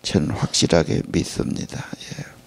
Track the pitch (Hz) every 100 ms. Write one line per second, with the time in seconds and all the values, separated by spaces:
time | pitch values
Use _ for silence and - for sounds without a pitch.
0 | - 95 73 - - - - 85 78 -
1 | - - - - - - - - - -
2 | - - - -